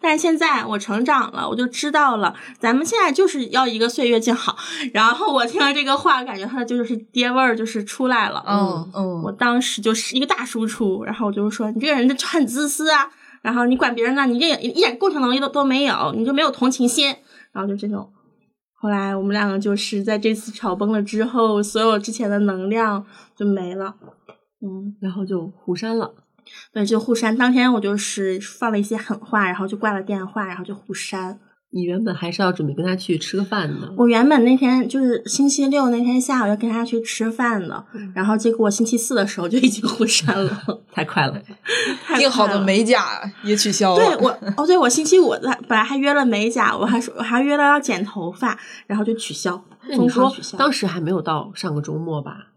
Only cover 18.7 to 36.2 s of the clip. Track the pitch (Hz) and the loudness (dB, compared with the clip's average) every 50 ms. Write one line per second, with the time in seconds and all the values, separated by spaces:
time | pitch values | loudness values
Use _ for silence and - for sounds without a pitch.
18.7 | _ _ - 208 208 202 196 196 196 196 190 202 202 208 208 202 190 196 202 208 | _ _ -4 -2 -2 -2 -2 -2 -4 -2 -2 0 0 0 0 0 -2 -2 -2 -2
19.7 | 202 202 196 - - 202 196 214 214 208 214 220 220 220 - - 208 - - 214 | -2 -2 -4 -4 -4 -4 -2 -2 -2 0 0 0 -2 -2 -6 -12 -14 -6 -4 -4
20.7 | 180 208 208 208 220 214 202 202 220 214 220 247 240 247 226 220 214 208 208 208 | -2 -2 -2 0 0 -2 -2 -2 -2 -2 -2 -2 0 0 2 2 2 0 -2 -2
21.7 | - 220 220 226 220 208 208 226 220 - 247 208 202 202 208 202 190 185 185 196 | -2 0 2 2 2 0 -2 -6 -6 -4 -4 -2 0 2 2 0 0 -2 -2 -2
22.7 | 208 226 226 214 208 196 202 - - - - _ _ _ 208 202 202 196 185 175 | 0 0 0 0 0 -4 -6 -10 -20 -20 -20 _ _ _ 0 0 0 0 -2 -6
23.7 | 185 190 190 190 - _ - - - _ _ - - _ _ _ _ _ - 196 | -6 -6 -8 -8 -10 _ -20 -20 -20 _ _ -20 -20 _ _ _ _ _ -12 -10
24.7 | 190 190 196 202 202 _ - 190 180 202 196 185 196 180 165 180 - _ _ - | -10 -8 -10 -10 -10 _ -6 -6 -4 -4 -4 -4 -4 -4 -4 -8 -12 _ _ -6
25.7 | 180 175 220 226 226 233 208 - - _ _ _ _ _ _ - - - - _ | -6 -4 -4 -4 -2 -2 -4 -4 -10 _ _ _ _ _ _ -20 -20 -20 -20 _
26.7 | _ 220 208 196 226 226 226 262 240 226 240 220 220 240 247 247 254 262 247 254 | _ -2 0 2 2 0 2 2 0 2 2 0 2 2 2 4 4 4 4 4
27.7 | 247 233 202 196 202 208 208 - - - 196 190 185 190 202 - - - - 233 | 2 2 0 0 -2 -2 -4 -4 -4 -4 -2 -2 -2 -4 -6 -12 -10 -6 -4 -2
28.7 | 214 208 202 208 226 214 - - 214 208 220 - - 214 202 185 180 180 190 190 | 0 -2 -2 -2 -4 -8 -4 -6 -8 -8 -6 -2 0 0 0 0 -2 -4 -4 -6
29.7 | - 202 214 214 208 196 190 196 208 196 190 190 - - 190 190 175 180 180 180 | -6 -4 -2 -2 -2 -2 -4 -4 -6 -6 -6 -6 -8 -8 -8 -8 -8 -10 -10 -12
30.7 | 202 202 _ - 196 - - - - 190 185 175 - - _ _ _ _ _ _ | -12 -14 _ -12 -10 -10 -10 -8 -8 -8 -8 -8 -10 -14 _ _ _ _ _ _
31.7 | - 180 180 175 175 190 226 208 175 147 - 170 175 - 196 185 185 - 160 143 | -6 -4 -4 -2 -2 -2 -2 -2 -2 -4 -6 -6 -2 0 0 0 0 -2 -4 -4
32.7 | 143 139 165 185 185 185 185 - 175 160 - - - 185 202 190 - 208 170 147 | -2 -2 -2 -2 -2 -4 -2 -2 -2 -2 -2 -4 -4 -4 -4 -2 -2 -4 -2 -4
33.7 | 147 - - - - - 240 240 233 226 233 285 302 269 226 240 262 262 269 254 | -6 -8 -10 -10 0 2 4 4 6 6 6 6 6 6 6 6 6 4 4 4
34.7 | 247 254 240 247 254 269 269 247 240 - - - - - 277 285 277 - 277 277 | 4 2 2 0 0 0 2 2 2 0 -2 -6 0 2 2 2 4 2 0 2
35.7 | 269 285 269 247 240 233 240 247 247 254 | 2 2 2 2 2 2 2 2 2 2